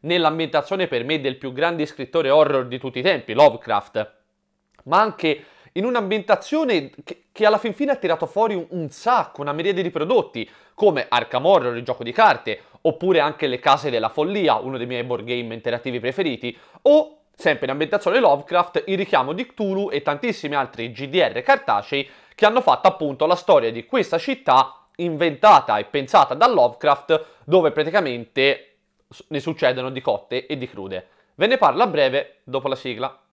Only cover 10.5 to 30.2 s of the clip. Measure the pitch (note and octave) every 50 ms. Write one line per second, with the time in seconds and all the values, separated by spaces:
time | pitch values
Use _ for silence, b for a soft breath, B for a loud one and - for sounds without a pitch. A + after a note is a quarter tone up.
10.5 | b b b b b - G#3 G#3 E3 C#3 A#2 - - A#2+ A#2 - - B2+ C3+ E3+
11.5 | G3+ E3+ B2 B2 A#2+ A#2 B2 - B2+ - B2 A#2 A#2+ - - G3+ - - - -
12.5 | G#2 b b b b b _ E3 D#3 - F3 F#3 F#3 D#3 C#3+ D3+ D3 - D#3+ C#3
13.5 | B2 A#2+ - C#3+ C3+ C#3 - D3 B2 A2+ A2 A2 - - D3+ F3 G3+ G#3 F#3 D3+
14.5 | A#2 G#2+ - B2+ C3+ B2 A#2+ B2 B2+ B2 A#2+ B2+ B2 A#2 G#2+ A#2 B2 B2 A#2+ A2+
15.5 | A2+ A#2 - A#2 A#2 A#2+ - C3+ B2 A#2+ G#2+ B2+ C3 - F#3+ E3 C3 - - A#2+
16.5 | A2+ b b b b b b C#4 D4 D4+ D4+ D4+ - _ _ _ _ _ - E3
17.5 | D3 - - B2+ C3+ C#3+ D#3 D3+ - G3+ - F#3 F#3 C4 B3 F3+ C#3+ C#3+ C#3+ -
18.5 | E3+ F3 F3 F3 - D#3 - - F#3+ F3+ E3 - - D3 B2+ C3+ D#3 F#3 B3+ -
19.5 | _ - G#3+ G3 F#3+ F#3+ G3+ F#3 - D3 C#3+ - D3 C#3+ - A#3+ A3 - - C#3+
20.5 | C#3+ C#3+ C3+ B2+ - A#2 A#2 A#2 A2+ A2 C#3 C#3 C#3 F3+ D#3+ A#2 G2 A#2 B2+ -
21.5 | C#4 C4+ - - A2+ G2+ G#2 - - C#3 C#3 B B B B B B - - G#3+
22.5 | A3+ B3 - - C3 - - F#3+ F#3+ - D#3+ D3 C#3 B2 D3+ D#3+ F3+ E3+ - -
23.5 | F#3 C#3+ A#2 A2+ A2+ A#2 A#2 _ - B3+ F#3+ - - E3 - - C4 - - -
24.5 | B2+ C3 C3+ - - - _ _ _ - F3 F3 D#3+ D3 E3+ E3 D3 C3 - G#3+
25.5 | G3 C#3+ - - A2 G#2+ G#2 - - C#3+ C3+ B2+ - G3 C#3+ - B2+ C#3+ A3 B3
26.5 | B3 E3 B2 A#2+ - - - D3 C#3+ C3+ - - D#3+ D#3 D#3 B B B B -
27.5 | E3 F#3 E3+ D#3 - D3+ D3+ D#3 D#3+ G#3 F3+ C#3 B2 A#2+ A2+ _ _ C3+ C3+ C#3
28.5 | C3+ - - _ _ _ _ _ _ _ _ _ - - - _ D#3 C#3+ C#3+ E3+
29.5 | D#3 - - B2+ B2+ B2+ B2+ C3 C3+ C3 C3 - G#2+ G2+